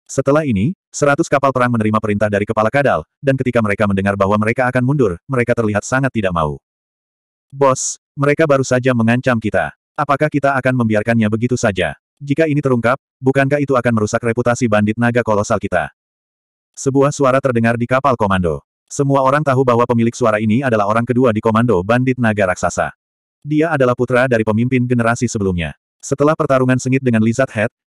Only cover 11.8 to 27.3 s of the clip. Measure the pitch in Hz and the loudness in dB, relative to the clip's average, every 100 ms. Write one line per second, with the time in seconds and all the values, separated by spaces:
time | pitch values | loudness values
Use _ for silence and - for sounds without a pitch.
11.8 | 82 71 _ _ 143 139 160 147 139 123 | -4 -6 _ _ -6 -2 0 0 0 0
12.8 | 113 135 _ _ 127 135 135 147 139 131 | 0 -2 _ _ -2 0 0 0 0 0
13.8 | 120 113 104 117 117 113 120 120 123 107 | 0 0 0 -2 -2 -2 0 0 0 2
14.8 | 107 110 120 120 113 104 104 104 98 87 | 0 0 0 0 0 0 0 -2 -2 -4
15.8 | 76 _ _ _ _ _ _ _ _ - | -4 _ _ _ _ _ _ _ _ -8
16.8 | 139 135 139 143 135 131 135 117 117 117 | -2 2 2 2 2 2 0 0 0 0
17.8 | 120 131 143 120 104 95 87 71 _ _ | 0 0 0 0 0 0 0 -4 _ _
18.8 | _ - 139 135 131 143 151 131 131 120 | _ -4 0 2 4 2 2 0 2 2
19.8 | 120 117 117 - 117 107 110 113 139 110 | 2 2 0 0 0 0 0 0 0 0
20.8 | 101 110 120 123 131 107 113 110 120 92 | 0 0 0 2 2 2 2 2 2 2
21.8 | 98 120 131 127 113 104 95 90 87 - | 2 0 0 0 0 0 -2 -2 -4 -4
22.8 | 78 - _ _ _ _ 147 151 165 151 | -6 -6 _ _ _ _ -4 -2 0 2
23.8 | 127 123 123 123 127 117 110 107 123 127 | 0 0 0 0 2 0 0 0 0 0
24.8 | 123 123 113 117 117 113 98 90 78 - | 0 0 0 0 -2 -2 -2 -2 -6 -10
25.8 | _ _ - 139 147 160 156 135 127 127 | _ _ -8 0 0 0 0 0 2 -2
26.8 | 131 131 131 113 110 | -2 -2 0 0 0